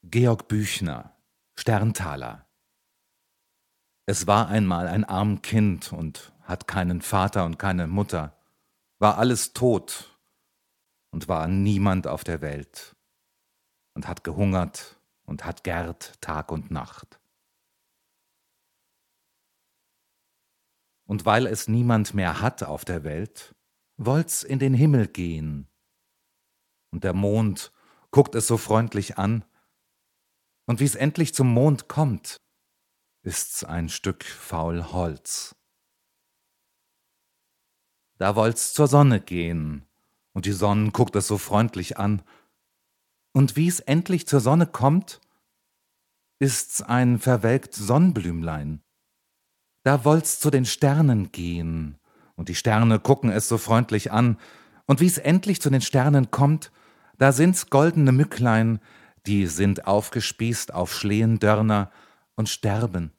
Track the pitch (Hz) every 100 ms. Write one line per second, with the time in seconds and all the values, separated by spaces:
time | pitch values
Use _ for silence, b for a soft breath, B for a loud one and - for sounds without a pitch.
0 | 87 117 123 110 - 107 104 - 87 62
1 | - _ _ _ _ - - 107 110 101
2 | 82 69 60 57 _ _ _ _ _ _
3 | _ _ _ _ _ _ _ _ _ _
4 | - 92 90 104 98 110 95 87 87 92
5 | 104 95 104 98 - 110 104 87 - 80
6 | 80 - - _ - 90 - 98 90 87
7 | - 101 98 101 85 82 98 90 82 98
8 | 101 87 76 _ _ _ _ _ _ _
9 | 104 107 123 117 - - 123 101 - -
10 | - _ _ _ _ _ _ _ _ _
11 | _ 82 - 85 82 95 101 98 101 92
12 | 85 80 - 82 76 73 71 - - _
13 | _ _ _ _ _ _ _ _ _ -
14 | - 87 - 78 101 92 87 - - _
15 | _ _ - 73 - 85 - 85 85 82
16 | - _ - 78 78 80 67 76 - -
17 | - _ _ _ _ _ _ _ _ _
18 | _ _ _ _ _ _ _ _ _ _
19 | _ _ _ _ _ _ _ _ _ _
20 | _ _ _ _ _ _ _ _ _ _
21 | _ 120 - 107 123 - - 117 120 113
22 | 101 101 90 78 117 - - 76 - 87
23 | 76 78 107 - - _ _ _ _ -
24 | 113 143 165 - - 135 135 127 151 135
25 | 104 - 87 80 78 71 69 _ _ _
26 | _ _ _ _ _ _ _ _ _ 85
27 | 95 90 101 110 110 95 - b b b
28 | b - 143 120 - 113 - 110 113 104
29 | 95 - 101 113 - _ _ _ _ _
30 | _ _ _ _ _ _ - 117 139 -
31 | 139 151 156 - 131 120 147 143 - -
32 | 151 104 - - _ _ _ _ _ _
33 | _ _ 90 85 - - - 85 82 -
34 | 98 90 - - - 82 82 85 82 90
35 | 85 78 - - - _ _ _ _ _
36 | _ _ _ _ _ _ _ _ _ _
37 | _ _ _ _ _ _ _ _ _ _
38 | _ _ 95 104 113 113 - - 147 143
39 | 143 107 - 87 85 85 76 71 - _
40 | _ _ _ 95 92 98 101 104 107 -
41 | 120 101 - 104 - 104 117 - 87 -
42 | 104 101 b b b b _ _ _ _
43 | _ _ _ 135 135 147 170 175 - 151
44 | 180 175 - 143 117 160 170 - 131 170
45 | - - _ _ _ _ _ _ _ _
46 | _ _ _ _ 139 120 - - - 123
47 | 123 120 - 120 113 131 - - 104 131
48 | 185 127 87 82 82 76 73 76 _ _
49 | _ _ _ _ _ _ _ _ 131 139
50 | 143 160 156 - 151 143 123 - 139 143
51 | 151 113 92 - 87 85 82 82 76 71
52 | b b b - 87 85 117 107 113 110
53 | - 135 117 104 - 113 - 113 117 107
54 | - 107 120 110 B B B B - 139
55 | 175 175 139 180 208 185 147 135 - 135
56 | 135 143 123 - 139 156 - b b b
57 | b b 135 127 170 180 - 139 160 165
58 | 139 127 151 - 120 110 113 110 b b
59 | b b - 101 90 76 101 92 - 104
60 | 107 120 - - 117 113 - 87 90 -
61 | 104 104 113 113 104 107 110 104 98 b
62 | b b b - 107 - 110 104 117 90
63 | 82